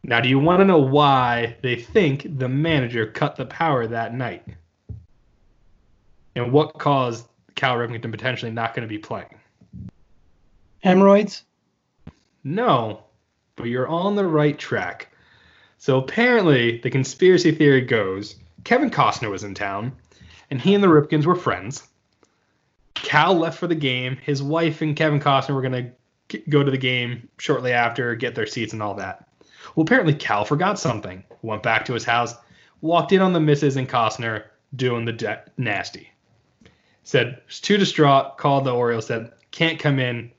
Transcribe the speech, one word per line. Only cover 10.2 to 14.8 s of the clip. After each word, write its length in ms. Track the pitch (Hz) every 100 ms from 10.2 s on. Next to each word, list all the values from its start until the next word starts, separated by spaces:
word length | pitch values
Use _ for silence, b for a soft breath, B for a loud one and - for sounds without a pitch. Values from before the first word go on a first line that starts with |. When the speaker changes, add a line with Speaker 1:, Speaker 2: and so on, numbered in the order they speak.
| _ _ _ _ _ _
Speaker 2:
Hemorrhoids? 600 | 190 185 196 202 214 - _ _ _ _ _ _ - _ _ _
Speaker 1:
No, 600 | 135 180 240 135 110 98 _ _ _ _ _ -
but 100 | 120
you're 220 | 123 131
on 280 | 165 190 202
the 100 | 190
right 320 | 156 151 143
track. 500 | - 117